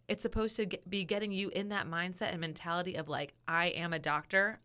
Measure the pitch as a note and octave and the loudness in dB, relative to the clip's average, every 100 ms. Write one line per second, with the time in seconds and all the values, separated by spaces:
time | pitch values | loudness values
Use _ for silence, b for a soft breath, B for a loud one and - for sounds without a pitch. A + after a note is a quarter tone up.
0 | - G#3 A3 A3+ A3 A3+ G3 - F3+ G3+ | -4 0 0 2 2 2 0 -2 -2 -2
1 | F3+ G3+ G#3 G3 G3+ - G3+ G3+ - E3 | 0 0 0 0 0 -2 0 -2 -2 -2
2 | F3+ F3+ - E3 E3 D#3+ F3 E3+ F3+ D#3+ | -2 -2 -2 -2 -4 -4 -2 0 0 -4
3 | D3+ C#3 C#3+ - - E3 F3 - E3+ D#3+ | -2 -2 -4 -8 0 2 2 0 -2 0
4 | D3+ D3+ - F#3+ G3+ G#3+ | 2 0 2 2 4 0